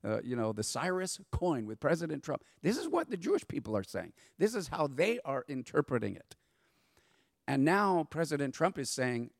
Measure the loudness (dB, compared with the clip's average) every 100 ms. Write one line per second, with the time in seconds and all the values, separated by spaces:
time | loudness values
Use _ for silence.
0 | -2 -2 -2 -2 0 -2 -4 -2 0 -2
1 | -2 -8 -6 -2 0 0 -2 -2 0 2
2 | 0 -6 -4 -6 _ _ 0 0 0 0
3 | 0 -4 0 0 0 -8 -2 -2 -2 -6
4 | -8 -14 -20 0 0 0 -4 0 0 2
5 | 2 2 -2 -4 -4 -6 0 0 2 0
6 | 0 -6 -14 -20 _ _ _ _ _ _
7 | _ _ _ _ -2 4 6 6 4 4
8 | 0 -2 0 0 -2 2 0 2 -6 0
9 | 0 0 -4 _